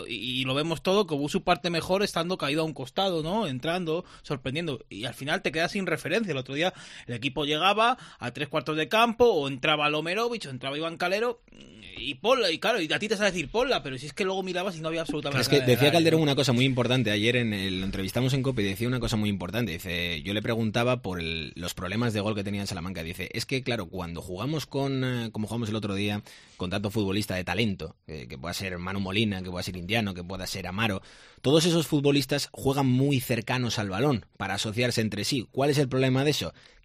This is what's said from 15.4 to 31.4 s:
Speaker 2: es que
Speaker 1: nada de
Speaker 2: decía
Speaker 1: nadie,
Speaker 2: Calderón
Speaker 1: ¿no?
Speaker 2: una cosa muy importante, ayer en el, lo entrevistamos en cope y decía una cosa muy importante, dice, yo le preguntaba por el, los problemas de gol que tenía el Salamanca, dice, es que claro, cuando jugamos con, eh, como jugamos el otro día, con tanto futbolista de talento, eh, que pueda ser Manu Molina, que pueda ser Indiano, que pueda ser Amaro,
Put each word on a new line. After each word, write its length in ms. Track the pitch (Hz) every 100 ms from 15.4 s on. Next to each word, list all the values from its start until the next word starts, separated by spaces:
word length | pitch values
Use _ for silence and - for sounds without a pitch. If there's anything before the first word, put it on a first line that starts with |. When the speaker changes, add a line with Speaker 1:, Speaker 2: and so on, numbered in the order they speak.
Speaker 2:
es 60 | 123
que 80 | 143
Speaker 1:
nada 100 | 127
de 60 |
Speaker 2:
decía 160 | 117 147
Speaker 1:
nadie, 100 | 170
Speaker 2:
Calderón 220 | 165 160
Speaker 1:
¿no? 40 |
Speaker 2:
una 120 | 147 135
cosa 160 | 135
muy 140 | 120 135
importante, 440 | 127 117 127 104
ayer 280 | 104 113 123
en 160 | 117
el, 260 | 101 95 92
lo 60 | 95
entrevistamos 480 | 98 95 120 127
en 100 | 135
cope 200 | 131 127
y 20 | 101
decía 240 | 95 120
una 100 | 127
cosa 160 | 113 110
muy 140 | 104
importante, 420 | 98 90 107 110
dice, 500 | 82 92 85 87 80
yo 120 | 80
le 80 | 104
preguntaba 600 | 113 113 110 117 120 127
por 200 | 92 90
el, 320 | 82 82 71 -
los 180 | 87
problemas 380 | - 90 107 120
de 80 | 104
gol 160 | 104 104
que 80 |
tenía 180 | 98 101
el 60 | 101
Salamanca, 340 | 90 87 87
dice, 280 | 82 87 90
es 140 | 117 -
que 180 | 131
claro, 240 | 131 117 85
cuando 340 | 92 85 82
jugamos 440 | 92 92 127 156 -
con, 400 | 139 139 135 127
eh, 240 | 123 113
como 160 | 110 104
jugamos 220 | 117 113
el 60 | 107
otro 180 | 104 98
día, 260 | 104 104 - - - -
con 120 | 90
tanto 220 | 98 101
futbolista 440 | 107 95 101 104 92
de 100 | 90
talento, 500 | 90 113 92 80 - -
eh, 200 | 78 60
que 100 | 67
pueda 160 | 78
ser 240 | 90 98 87
Manu 220 | 90 98
Molina, 420 | 95 101 110 95
que 80 | 92
pueda 140 | 87
ser 140 | 92 90
Indiano, 360 | 87 113 101
que 100 | 90
pueda 220 | 87 92 90
ser 200 | 101 90
Amaro, 340 | 95 113 95 - - - -